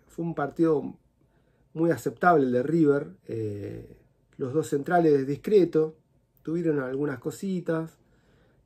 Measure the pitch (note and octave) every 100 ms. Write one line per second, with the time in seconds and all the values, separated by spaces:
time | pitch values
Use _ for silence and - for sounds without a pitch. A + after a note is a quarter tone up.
0 | _ - E3+ D#3 C#3 - E3 D3 B2+ -
1 | _ _ _ _ _ _ _ D#3 E3+ D3+
2 | D3+ A#2+ F3+ E3 C3 B2 B2+ E3 D3 C#3
3 | - F#3 - A2+ G#2+ G#2 G2+ A2+ A2+ -
4 | _ _ _ - C3+ D3 D3+ C#3+ C#3 F3
5 | D#3+ C#3+ C3+ C#3+ - G#3 E3+ D#3 D#3 -
6 | _ _ _ _ - E3 E3+ D3 B2+ C3+
7 | D3 B2+ D#3+ D3+ G3 F#3 E3+ D#3+ D#3+ _
8 | _ _ _ _ _ _